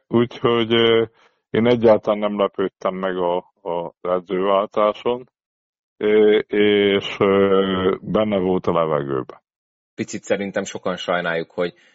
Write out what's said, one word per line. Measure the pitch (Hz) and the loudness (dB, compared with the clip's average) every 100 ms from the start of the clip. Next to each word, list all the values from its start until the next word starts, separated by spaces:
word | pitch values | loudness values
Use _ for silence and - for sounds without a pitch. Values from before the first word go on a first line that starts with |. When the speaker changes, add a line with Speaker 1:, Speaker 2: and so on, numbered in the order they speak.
| - | -2
Speaker 1:
úgyhogy, | 117 120 - 120 117 113 | 0 0 -2 0 0 2
ö, | 117 117 113 110 _ _ _ _ | 2 4 2 0 _ _ _ _
én | 110 117 | 0 2
egyáltalán | 123 113 107 - 104 | 4 4 4 2 -2
nem | 104 104 | -2 0
lepődtem | 98 - 95 - 98 92 | -2 -2 -6 -4 -6 -4
meg | 95 92 | -4 -2
a, | 87 90 - _ | -2 -2 -6 _
a | 98 87 85 - | -8 -6 -8 -8
edzőváltáson, | 90 90 87 92 101 98 104 110 104 - 120 123 127 _ _ _ _ _ _ - | -4 -4 -2 -2 0 0 0 0 0 0 -6 -6 -10 _ _ _ _ _ _ -4
ö, | 107 107 107 107 - | 2 4 4 4 0
és, | 104 104 104 101 98 - - | 0 2 4 2 0 -2 -2
ö, | 101 98 98 98 98 95 92 - | 2 4 4 2 2 0 -2 -2
benne | - 95 107 101 | -2 -2 0 0
volt | 92 92 92 | 0 -2 0
a | |
levegőben. | 85 80 73 71 67 64 - _ _ _ _ _ - | 0 0 -2 -2 -6 -6 -14 _ _ _ _ _ -12
Speaker 2:
Picit | 110 104 | -10 -10
szerintem | - 98 98 98 | -4 -4 -4 -6
sokan | 95 - 101 90 | -8 -8 -8 -6
sajnáljuk, | - 90 87 82 82 | -4 -2 -2 -6 -6
hogy | - 87 - _ | -6 -6 -8 _